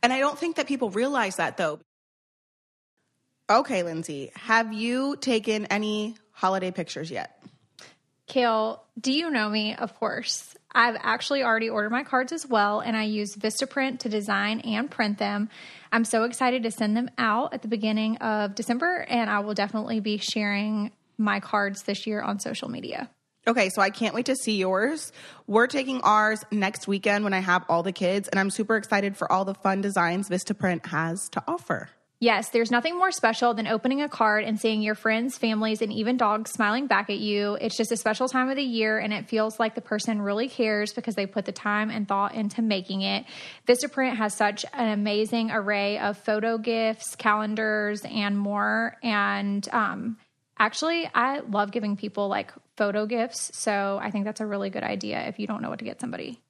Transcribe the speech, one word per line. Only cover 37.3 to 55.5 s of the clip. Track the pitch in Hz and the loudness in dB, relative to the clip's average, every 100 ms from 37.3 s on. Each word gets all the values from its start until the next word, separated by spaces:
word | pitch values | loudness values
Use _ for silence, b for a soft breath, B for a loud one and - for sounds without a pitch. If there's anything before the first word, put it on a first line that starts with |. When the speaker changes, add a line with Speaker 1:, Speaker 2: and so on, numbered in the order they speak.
| 202 202 208 | 0 0 -2
Speaker 2:
It's | 214 - | -4 -2
just | 220 | -2
a | 226 | 0
special | - 214 254 | 0 0 0
time | 262 254 | 0 0
of | 269 | 0
the | |
year, | 277 226 220 214 | -2 0 0 0
and | 220 | -2
it | 208 220 | -4 -2
feels | 220 220 220 | 0 0 0
like | 220 | -2
the | 226 | -2
person | - 214 220 214 | -4 -2 0 -2
really | 202 202 262 | 0 0 -2
cares | - 220 208 208 | 0 0 2 0
because | - 226 202 | -4 -6 -4
they | 196 | -2
put | 196 | -2
the | 196 | -4
time | 196 214 208 214 | -4 0 0 0
and | 220 202 | -2 -2
thought | 196 202 | 0 0
into | - 202 - | 0 -4 0
making | 226 202 180 190 | 0 0 -2 -2
it. | 190 196 - B B B - | 0 -2 -6 B B B 2
Vistaprint | 240 285 - 262 247 | 2 2 -2 -2 0
has | 214 | -2
such | 196 208 208 - | 2 0 0 -8
an | - 226 | -2 0
amazing | 208 208 208 214 233 220 | 0 0 0 0 0 0
array | 214 196 208 202 208 | -2 0 0 0 0
of | 202 202 | -2 -4
photo | - 214 226 226 | -2 0 0 -2
gifts, | 220 226 226 220 - | 0 0 0 -2 -8
calendars, | - 226 208 214 214 220 214 208 208 - | -2 2 2 0 -2 0 0 0 -4 -4
and | 220 208 202 | -2 0 0
more. | 202 202 208 214 226 - | 0 0 0 0 -2 -4
And, | 240 208 202 202 202 202 - | -2 0 2 0 0 -2 0
um, | - 214 - 226 220 b _ _ _ | 0 0 -2 -6 -8 b _ _ _
actually, | 214 - 311 339 330 | 0 2 0 0 0
I | - 247 285 | 0 2 0
love | 254 208 208 | -2 0 0
giving | 214 208 | 0 -2
people, | 202 208 202 202 | -2 -4 -2 0
like, | 202 202 - _ - | 0 -4 -12 _ -2
photo | 208 202 | 0 2
gifts, | 214 240 233 - - | 0 0 -2 -2 -8
so | - - 202 196 196 | -4 -2 0 0 -2
I | 208 | -2
think | 208 | -2
that's | 202 214 | -4 -4
a | 214 | -4
really | 202 196 | -2 -4
good | 190 | -4
idea | - 196 104 - - | -4 -4 -4 -4 -4
if | - | -6
you | |
don't | 208 | -6